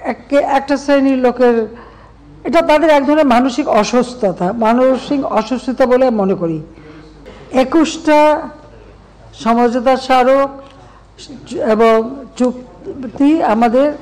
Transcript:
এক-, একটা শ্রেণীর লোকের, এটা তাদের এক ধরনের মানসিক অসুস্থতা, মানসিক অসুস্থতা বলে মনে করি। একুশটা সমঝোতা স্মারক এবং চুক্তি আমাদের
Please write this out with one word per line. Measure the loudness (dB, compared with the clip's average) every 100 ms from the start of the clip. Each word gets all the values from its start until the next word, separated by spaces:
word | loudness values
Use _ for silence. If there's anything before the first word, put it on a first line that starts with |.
এক-, | -8 -10 -2 -2
একটা | 0 -2 -2 -4
শ্রেণীর | 0 0 2 0
লোকের, | 0 2 0 2 -4 -10 -20 -20 -20 -20 -20 -12
এটা | -2 0
তাদের | 2 2 4
এক | 2 2
ধরনের | 2 4
মানসিক | 2 2 -2 0
অসুস্থতা, | 0 0 0 -2 -4 -4 -2 -4
মানসিক | -2 0 2 2 0 -2 -4 -2
অসুস্থতা | -4 -4 -6 -6 -2 0
বলে | 2 2
মনে | 0 -2 -2
করি। | -4 -6 -10 -20 -20 -20 -20 -20 -20 -20 -6
একুশটা | -2 0 0 0 -2 0 4 4 2 -4 -16 -20 -20 -20 -20 -20 -20 -20
সমঝোতা | -8 -2 2 2 0 0 -2
স্মারক | 2 2 4 2 0 -6 -20 -20 -20 -20 -20 -20 -20 -20 -12 -6
এবং | -2 2 2 2 -2 -10 -18 -4
চুক্তি | -4 -4 -16 -18 -16 -14 -14 0 0 2
আমাদের | 0 0 2 2 0 -2